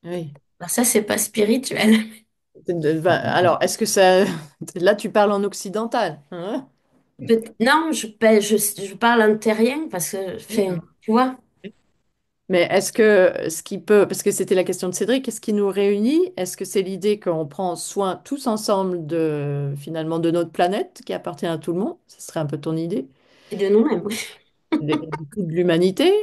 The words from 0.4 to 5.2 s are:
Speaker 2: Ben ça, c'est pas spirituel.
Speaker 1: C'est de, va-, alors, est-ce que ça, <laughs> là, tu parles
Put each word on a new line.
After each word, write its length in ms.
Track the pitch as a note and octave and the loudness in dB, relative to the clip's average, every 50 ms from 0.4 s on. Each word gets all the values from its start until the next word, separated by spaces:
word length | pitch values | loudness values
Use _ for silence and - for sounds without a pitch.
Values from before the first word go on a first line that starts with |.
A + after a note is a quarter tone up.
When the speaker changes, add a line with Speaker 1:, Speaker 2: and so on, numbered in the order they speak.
| _ _ _ _ | _ _ _ _
Speaker 2:
Ben 80 | F3 E3+ | -8 -4
ça, 160 | - - B3 | -2 0 0
c'est 180 | A#3+ - A3+ G#3+ | 2 2 0 0
pas 160 | - G#3 G#3 | 0 -2 -4
spirituel. 760 | - - _ A3+ G#3 G3+ A#3 C4 C4 - - - G3 G#3+ A3 A3 A3 - - - _ _ _ _ _ _ _ F#3+ - | -4 -4 _ 0 2 2 2 0 0 -6 -4 2 4 6 6 4 4 -2 -12 -20 _ _ _ _ _ _ _ -16 -6
Speaker 1:
C'est 120 | - F3+ E3+ | -4 -4 0
de, 120 | D#3 D3 | 0 0
va-, 240 | D#3+ D#3+ D#3 F3+ E3 - - C#3 B2+ | 0 2 2 2 2 2 0 0 0
alors, 240 | D#3 F3+ F3 D#3 - - | 2 4 2 2 2 0
est-ce 160 | F3+ - - | -2 -2 -2
que 80 | A3 | -4
ça, 380 | G#3 - G#3+ F#3+ F#3 F#3 F#3 G3 | -2 2 4 6 6 6 6 4
<laughs> 500 | G3 F3+ D#3+ D3+ - _ _ D#3+ - - | 2 0 -6 -10 -16 _ _ -16 -12 -6
là, 180 | F3+ E3 F#3+ G#3+ | 0 2 2 2
tu 160 | G#3+ - G3+ | 2 0 -2
parles 220 | D#3 G#3+ | 2 2